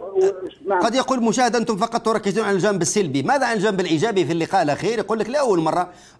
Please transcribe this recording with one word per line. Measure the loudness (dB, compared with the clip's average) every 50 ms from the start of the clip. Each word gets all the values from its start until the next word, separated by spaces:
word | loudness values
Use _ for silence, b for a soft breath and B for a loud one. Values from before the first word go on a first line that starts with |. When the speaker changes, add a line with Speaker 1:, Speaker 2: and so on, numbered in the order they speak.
| -8 -4 0 2 2 2 2 -2 -8 -12 -14 -10 -6 -2
Speaker 1:
نعم. | 0 0
Speaker 2:
قد | 2 2 2
يقول | 0 0 0 0 0 0
مشاهد: | 0 2 2 2 2 2
"أنتم | 0 0 -2 -2
فقط | -2 -2 -2 -2 -2 0
تركزون | 0 0 0 0 -2 -2 0 0
على | 0 0
الجانب | 2 2 0 0 0
السلبي، | -2 0 0 0 0 0 -2 -2 0
ماذا | 2 2 2 2
عن | 0 0
الجانب | 0 0 0 0 0
الإيجابي؟" | 0 0 0 2 2 0 2 0 0
في | 0 0
اللقاء | -2 -2 0 0 2 2
الأخير | 2 0 -2 -2 -2 -2 -2
يقول | -2 -2 -2 -2
لك: | -2 -2
"لأول | 0 0 2 2 2 2
مرة | 2 0 0 0 -2 B B B B B B